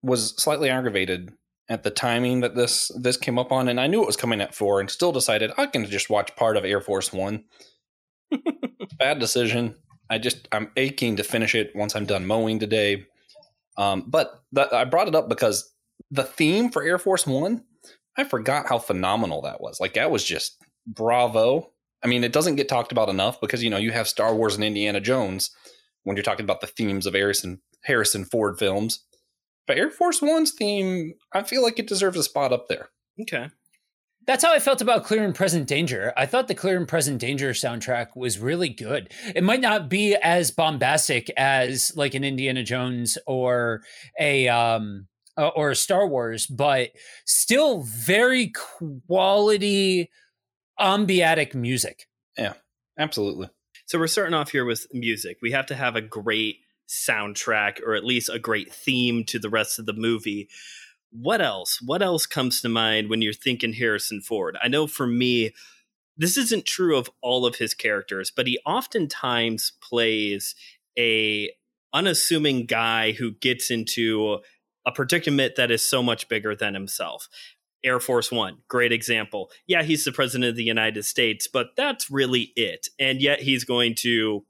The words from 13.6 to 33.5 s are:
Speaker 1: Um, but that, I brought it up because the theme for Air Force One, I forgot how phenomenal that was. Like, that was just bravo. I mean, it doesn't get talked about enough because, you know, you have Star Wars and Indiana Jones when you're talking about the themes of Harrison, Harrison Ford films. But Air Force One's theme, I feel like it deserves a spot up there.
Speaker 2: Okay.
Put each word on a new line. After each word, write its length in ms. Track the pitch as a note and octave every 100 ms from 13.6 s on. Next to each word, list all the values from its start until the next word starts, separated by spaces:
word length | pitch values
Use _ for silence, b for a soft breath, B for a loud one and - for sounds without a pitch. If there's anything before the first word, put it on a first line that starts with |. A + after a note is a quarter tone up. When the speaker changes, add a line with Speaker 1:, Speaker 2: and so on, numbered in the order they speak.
| _ -
Speaker 1:
Um, 260 | G2+ F#2+ -
but 340 | D#3+ - - _
that, 200 | C3 C3
I 120 | A#2+ B2
brought 220 | D#3+ G3+
it 80 | D#3
up 120 | C3
because 440 | A2+ C#3 - - _ _ _ -
the 120 | C3+
theme 460 | C3 - D3+ F#3+ A#3+
for 140 | G3
Air 140 | D3 F3+
Force 260 | G3 F#3 D3
One, 380 | C3+ E3+ A#3 - _ b b _ -
I 60 |
forgot 440 | C#4 B2+ A2 C#3+ D3
how 100 | A#2+
phenomenal 640 | - F#2 F#2 G#2+ G#2 D2
that 180 | C#2 -
was. 180 | G#1+ -
Like, 160 | F#2 G#2+
that 160 | D3+
was 120 | C#3
just 340 | - D#2+ - _ _ _ -
bravo. 840 | A2 A2+ A#2+ B2 A2 A2+ C#3+ - _ _ _
I 40 | C#3
mean, 160 | B2
it 80 | A#2+
doesn't 220 | C3+ E3+ C#3+
get 140 | C#3
talked 220 | B2+ A#2+
about 180 | B2 G#2
enough 320 | F#2+ G2+ A#2+
because, 220 | G#2+ B2
you 60 | A#2
know, 60 | G2+
you 140 | A2
have 160 | A2+ A2
Star 280 | - A2 A2
Wars 200 | A2 G2+
and 80 |
Indiana 360 | G#2+ G#2 G#2 G2+
Jones 480 | G2 C3 G#2 F#2+ - b b b b b
when 120 | - G2+
you're 80 |
talking 200 | G2+ G2 G2+
about 160 | F#2+
the 60 | -
themes 400 | - G#2+ G2 F#2
of 80 | G2
Harrison, 460 | G2+ G2 F#2 F#2 _ _
Harrison 420 | - B2+ G#2+ G#2 F2+
Ford 340 | A#2 G#2 F2+
films. 440 | G2+ G2 A2 - _ _ _ _ _ _ -
But 120 | -
Air 100 | C#4+
Force 320 | - F4 E4
One's 300 | D4 D#4+ D#4
theme, 640 | - G#3 G3+ F#3+ F#3 D#3+ - _
I 80 | F#3+
feel 220 | G#3+ B3+
like 160 | A#3+ A3+
it 80 | A3
deserves 300 | G3 G3 F3+
a 40 |
spot 300 | D3+ - C#3
up 140 | B2 -
there. 220 | - - _ _ -
Speaker 2:
Okay. 280 | A3 C#3+ C3